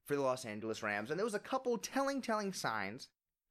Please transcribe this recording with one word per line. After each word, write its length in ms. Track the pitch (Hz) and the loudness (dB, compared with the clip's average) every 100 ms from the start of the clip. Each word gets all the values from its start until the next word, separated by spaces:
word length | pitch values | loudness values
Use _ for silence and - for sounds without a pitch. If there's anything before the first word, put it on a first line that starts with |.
| - | -2
for 100 | 143 | 2
the 60 | |
Los 240 | 135 127 113 | 2 2 -2
Angeles 380 | 107 110 107 | -4 -4 -2
Rams. 260 | 110 104 110 | 0 0 0
And 80 | 156 | 0
there 80 | 226 | 0
was 80 | |
a 60 | 208 | 0
couple 400 | - 262 247 233 | 0 0 2 0
telling, 420 | - 269 277 277 | 0 0 2 0
telling 320 | - 214 202 | 0 0 0
signs 560 | 190 139 110 98 117 - _ _ _ _ | -2 0 0 -2 -4 -12 _ _ _ _